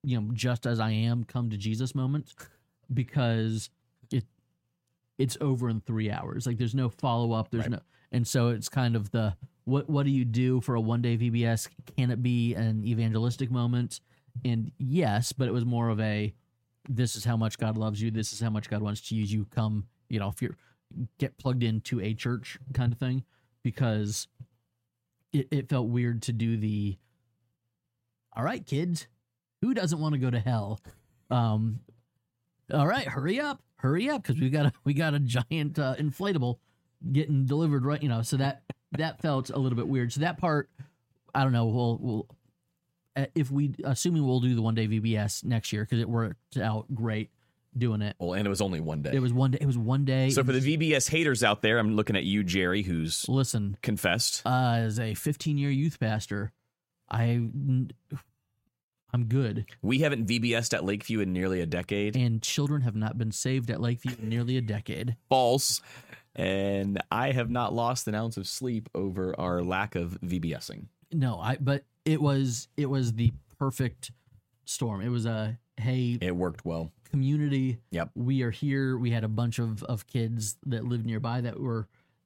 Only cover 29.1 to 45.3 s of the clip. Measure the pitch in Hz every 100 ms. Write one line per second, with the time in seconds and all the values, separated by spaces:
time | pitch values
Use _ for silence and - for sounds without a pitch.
29.1 | _ _ _ _ _ 233 254 180 165 156
30.1 | 147 127 120 110 120 101 110 - - _
31.1 | _ _ 123 117 110 113 110 - _ _
32.1 | _ _ _ _ _ _ 147 147 254 -
33.1 | 143 143 233 294 - _ _ 131 165 262
34.1 | 285 - 135 131 147 143 - - 143 160
35.1 | 143 131 123 120 165 147 147 135 131 147
36.1 | - 196 175 123 120 _ _ _ _ -
37.1 | 135 156 139 131 143 165 143 127 151 147
38.1 | 117 117 135 135 - _ - _ - 160
39.1 | - 165 135 131 - 131 120 95 135 120
40.1 | 135 160 160 175 151 - _ - _ _
41.1 | _ _ 131 135 120 113 120 120 117 127
42.1 | 107 - - _ _ _ _ _ _ _
43.1 | - 139 165 131 139 143 - 135 131 175
44.1 | 165 139 127 123 120 113 113 107 113 110
45.1 | 107 104